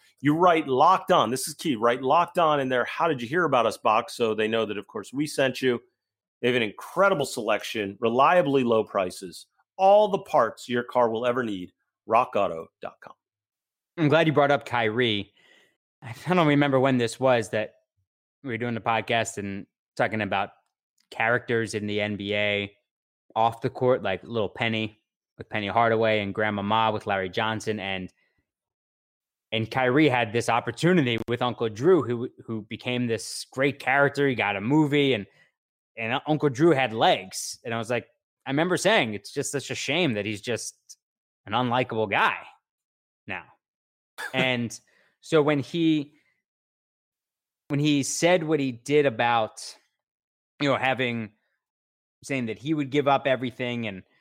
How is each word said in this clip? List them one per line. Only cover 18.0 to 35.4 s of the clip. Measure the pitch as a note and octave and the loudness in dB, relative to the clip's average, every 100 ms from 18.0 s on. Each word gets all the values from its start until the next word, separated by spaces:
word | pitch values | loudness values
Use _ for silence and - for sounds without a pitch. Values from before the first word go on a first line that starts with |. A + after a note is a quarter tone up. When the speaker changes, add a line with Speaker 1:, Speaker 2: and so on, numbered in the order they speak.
| _ _ _ _ | _ _ _ _
Speaker 2:
we | C#3 | -10
were | A2+ | -6
doing | A#2+ | -4
the | A2+ | -4
podcast | A2+ A2+ G#2+ A#2 A2 - | -2 -2 0 0 -2 -6
and | G2+ G2 - _ _ | -8 -8 -12 _ _
talking | - A#2+ A2 | -4 -2 -2
about | G2+ G2 G2+ _ _ _ _ _ - | -2 -2 -4 _ _ _ _ _ -14
characters | - A2+ A#2+ A#2+ A#2 A2 | -4 0 0 0 -2 -2
in | G#2+ G#2 | -4 -4
the | G#2 | -2
N | G#2 G2+ | -2 -4
B | G2+ | -4
A | G#2 G#2 G2+ G2+ _ _ _ _ _ _ - | -2 0 0 -4 _ _ _ _ _ _ 0
off | A2+ A#2+ | 0 0
the | B2+ | -6
court, | - B2+ B2+ | -2 0 0
like | G2 F#2+ | -2 -6
Lil | - A#2 G2 | -6 -6 -4
Penny | - A#2 A2 G#2+ G#2 _ _ _ - | -4 -4 -2 -6 -10 _ _ _ -20
with | - | -10
Penny | A2 G2+ | -8 -4
Hardaway | G2+ A#2 A2+ A2+ G#2+ | 0 2 2 2 0
and | G2+ | -2
Grandma | G2 G#2+ G#2 | -2 -2 -2
Ma | G2+ A2 A2 | 0 0 2
with | G#2+ - | 0 -2
Larry | G2 F#2+ | -4 -4
Johnson. | F2+ A2 A2 G#2+ G#2+ | -4 -4 -4 -6 -6
And, | G2 F#2+ F#2 _ _ _ _ _ _ _ _ _ _ _ _ _ _ | -6 -8 -8 _ _ _ _ _ _ _ _ _ _ _ _ _ _
and | A2+ A2 | -6 -4
Kyrie | C3 B2+ C3 D#3 | 0 2 4 4
had | B2 A#2 | 2 0
this | A#2 A2+ | -2 0
opportunity | A#2 A#2+ A#2 D#3+ F#3 B2+ A2+ A2+ | 0 -2 -2 2 4 2 0 -2
with | A#2 | -2
Uncle | B2 A#2+ A#2 | -2 -2 -6
Drew, | G#2 D3 F#3 | -2 2 2
who, | A2+ A#2+ B2+ - | 2 -4 -6 -12
who | - A2+ | -10 -10
became | G#2+ A2 - B2 B2 | -10 -10 -6 -2 -2
this | A2 - - - | -4 -6 -12 -10
great | - C#3 C#3 | -2 -2 -2
character. | - C#3 C#3+ C#3 C#3 | 0 2 2 2 0
He | |
got | A#2 G#2 G2+ | 0 -2 -2
a | |
movie, | G#2+ D3+ D3+ D3 C#3+ | 0 2 4 2 2
and, | A#2 F#2+ _ | 0 -4 _